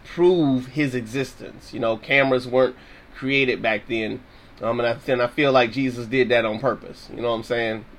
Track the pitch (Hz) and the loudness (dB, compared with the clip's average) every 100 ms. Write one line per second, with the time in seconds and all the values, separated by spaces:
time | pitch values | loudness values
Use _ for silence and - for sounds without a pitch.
0 | - 170 175 180 143 127 127 135 143 123 | -10 2 4 4 4 2 -2 -4 -2 -2
1 | 110 135 127 - 110 - - - 113 110 | -4 -6 -6 -10 -18 -18 -14 -4 -2 -2
2 | - 139 135 127 123 127 127 - - - | 2 4 4 2 2 2 2 0 -18 -20
3 | - - 131 139 127 104 110 107 - 117 | -20 -10 -2 0 2 0 -2 -2 -4 -4
4 | 110 - - - - - 110 120 117 117 | -4 -8 -14 -20 -20 -6 -4 0 -2 -2
5 | - 123 123 - 139 131 117 123 131 120 | -2 0 0 2 4 4 2 0 -4 -4
6 | 113 127 117 120 110 107 135 - - - | -2 0 2 2 2 -2 -2 -4 -8 -18
7 | - 110 117 113 110 117 113 110 - | -14 -6 -4 -4 -2 -2 -2 -6 -10